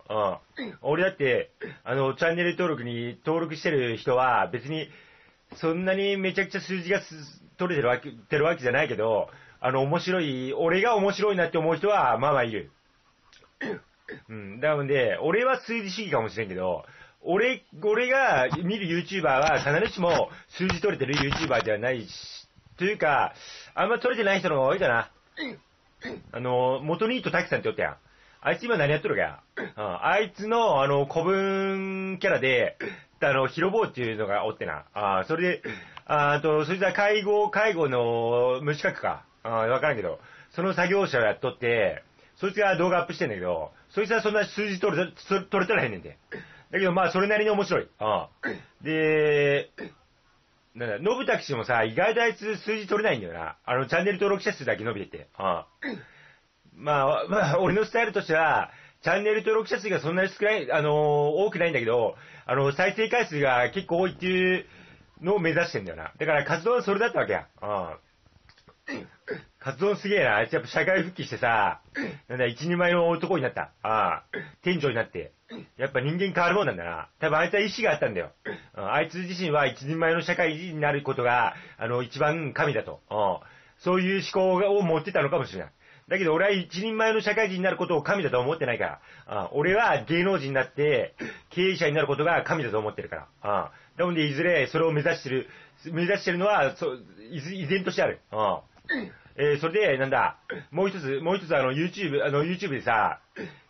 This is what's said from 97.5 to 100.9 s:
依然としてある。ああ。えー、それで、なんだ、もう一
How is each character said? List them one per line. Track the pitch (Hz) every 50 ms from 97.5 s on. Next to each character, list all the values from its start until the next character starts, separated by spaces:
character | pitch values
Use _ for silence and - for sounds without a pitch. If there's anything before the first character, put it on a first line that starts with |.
| 196
依 | 190 165 139
然 | 190 196 185
と | -
し | - 196
て | 165
あ | 120
る。 | 87 - _ -
あ | - 107 107 98 87 -
あ。 | - _ _ _ _ - - 262 208 175 - - - - -
え | - 143 147 147 143
ー、 |
そ | 160 160
れ | 165 214 214 175
で、 | 135 131
な | 135 135
ん |
だ、 | 135 123 104 - - - _ - - 175 139 -
も | 135 170 196
う |
一 | 196